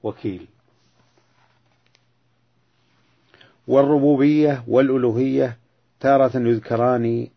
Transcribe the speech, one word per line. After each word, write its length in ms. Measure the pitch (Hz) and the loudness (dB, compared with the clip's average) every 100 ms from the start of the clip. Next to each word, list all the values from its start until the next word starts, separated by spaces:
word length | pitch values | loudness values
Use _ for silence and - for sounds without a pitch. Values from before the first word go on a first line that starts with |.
وكيل". 440 | 107 101 113 90 82 _ _ _ _ _ _ _ _ _ _ _ _ _ _ _ _ _ _ _ _ _ _ _ _ _ _ _ _ _ _ _ - | -10 -10 -10 -12 -16 _ _ _ _ _ _ _ _ _ _ _ _ _ _ _ _ _ _ _ _ _ _ _ _ _ _ _ _ _ _ _ -2
والربوبية 960 | 131 139 147 143 139 143 151 151 139 117 | 2 2 2 2 2 2 2 0 -2 0
والألوهية 920 | 123 135 131 123 113 131 135 131 113 _ _ _ _ | 0 2 0 0 -2 -2 -2 -4 -6 _ _ _ _
تارة 380 | 131 139 131 127 | 0 2 2 0
يذكران 920 | 117 117 - 117 120 123 117 117 120 | -2 -2 -2 -2 0 0 -2 -4 -8